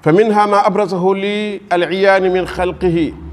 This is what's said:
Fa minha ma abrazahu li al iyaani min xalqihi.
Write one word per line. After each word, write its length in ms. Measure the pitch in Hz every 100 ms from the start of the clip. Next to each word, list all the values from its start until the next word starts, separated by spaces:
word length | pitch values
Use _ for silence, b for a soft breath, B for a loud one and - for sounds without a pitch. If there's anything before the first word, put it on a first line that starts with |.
Fa 100 | 165
minha 360 | 175 226 208 208
ma 120 | 202
abrazahu 500 | 208 196 196 185 185 196
li 460 | 202 208 208 202 -
al 220 | 175 165
iyaani 380 | 190 196 190 185
min 160 | 185 170
xalqihi. 680 | - 180 175 180 170 143 - -